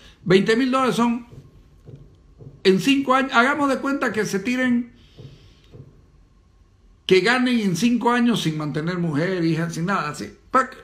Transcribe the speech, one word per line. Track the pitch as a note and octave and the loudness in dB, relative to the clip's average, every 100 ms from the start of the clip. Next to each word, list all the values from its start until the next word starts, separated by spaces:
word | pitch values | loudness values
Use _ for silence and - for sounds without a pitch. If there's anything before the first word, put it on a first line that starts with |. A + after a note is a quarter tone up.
| - - | -20 -12
Veinte | - G3 G3+ A3+ | 2 2 4 2
mil | C4 | 2
dólares | C4 B3 G3+ | 0 0 2
son | A#3+ A#3+ - - - - - - - - - _ _ _ - - | 0 -2 -8 -20 -20 -20 -20 -20 -20 -20 -20 _ _ _ -20 0
en | F#3+ F#3+ | 2 2
cinco | C4+ C#4 C4+ | 2 0 2
años. | C4 C4+ | 0 2
Hagamos | A#3+ C4 D4 C#4 | 2 2 2 0
de | C4 | -2
cuenta | C#4 - - | -2 -2 -2
que | G#3 G3 | -2 -2
se | G3 | -4
tiren, | A#3+ B3+ B3+ A#3+ A#3+ - - - - - - _ _ - - _ _ _ _ _ _ _ _ _ _ _ - | -4 -2 0 0 -2 -14 -20 -20 -20 -20 -20 _ _ -20 -20 _ _ _ _ _ _ _ _ _ _ _ 2
que | F#3 | 2
ganen | G#3 B3+ B3 A#3 | 4 0 0 0
en | G3+ E3 | 0 0
cinco | A#3 A#3+ A#3+ | 0 2 0
años | A#3+ A#3+ A3 | 2 2 0
sin | D#3+ D#3 | -2 -4
mantener | D3+ D3+ E3 F3+ | -4 -4 -4 -4
mujer, | E3+ C#3 F3+ F#3 E3 | -2 -2 -2 -2 -2
hija, | D#3+ E3 | -2 -4
sin | D#3+ F3 | -4 -4
nada, | F#3 D3+ | -4 -4
así. | - G2+ - _ | -8 -14 -16 _
Pac, | C4 B3+ - | 0 0 -8